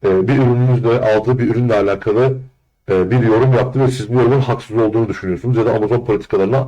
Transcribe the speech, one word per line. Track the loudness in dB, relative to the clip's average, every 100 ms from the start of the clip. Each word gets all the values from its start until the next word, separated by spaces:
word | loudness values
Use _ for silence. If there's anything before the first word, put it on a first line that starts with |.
e, | 0 0 2
bir |
ürününüzle | 2 2 2 2 0 0 0
aldığı | 2 0 0 -2
bir | 0
ürünle | -2 0 0
alakalı, | 0 -2 -2 0 0 -2 -10 _ _ _ -4
e, | -2 0
bir | 0
yorum | 2 2 4
yaptı | 2 0 0
ve | -2
siz | -2 -2
bu |
yorumun | 0 2 2
haksız | 0 -4 -4 0
olduğunu | 0 0 -2
düşünüyorsunuz | -4 -6 -6 -2 0
ya | 0
da | 0
Amazon | 0 -2 0
politikalarına | -4 -2 -2 0 0